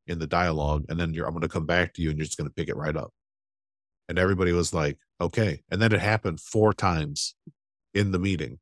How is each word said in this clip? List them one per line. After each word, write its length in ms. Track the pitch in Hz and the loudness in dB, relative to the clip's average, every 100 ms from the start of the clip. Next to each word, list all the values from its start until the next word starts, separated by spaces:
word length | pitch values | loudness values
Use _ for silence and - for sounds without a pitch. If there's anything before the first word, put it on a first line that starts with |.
| - | -10
in 140 | 85 | -6
the 80 | 78 | -2
dialogue. 580 | 85 90 78 73 76 71 | 0 2 2 2 0 -2
And 100 | 82 | -2
then 140 | 85 | -2
you're, 140 | 80 - | -2 -4
I'm 60 | |
gonna 140 | 82 80 | -4 -4
come 180 | 90 80 | -2 0
back 280 | 87 85 | 2 2
to 80 | - | 0
you 80 | 80 | -2
and 80 | 76 | -2
you're 80 | 78 | -4
just 120 | - | -6
gonna 120 | 73 | -6
pick 200 | - 78 | -6 -6
it 80 | - | -4
right 180 | 76 76 | -4 -4
up." 160 | - - _ _ _ _ _ _ _ _ - | -6 -14 _ _ _ _ _ _ _ _ -4
And 80 | 87 | 2
everybody 340 | 92 95 90 | 2 4 2
was 220 | 87 82 | 2 2
like, 240 | 85 73 69 _ - | 0 -2 -4 _ -4
"Okay." 400 | 85 - 107 71 - | -2 0 0 -2 -4
And 120 | 92 | 2
then 100 | 110 | 4
it 80 | 104 | 4
happened 400 | 101 110 98 82 | 2 0 -2 -6
four 340 | - 110 107 | -4 4 4
times 640 | 101 98 82 76 73 - - - - _ _ _ | 4 2 0 -2 -4 -6 -8 -20 -20 _ _ _
in 180 | 101 101 | 0 0
the 80 | 92 | 0
meeting. 400 | 98 90 65 78 | 0 -2 -4 -10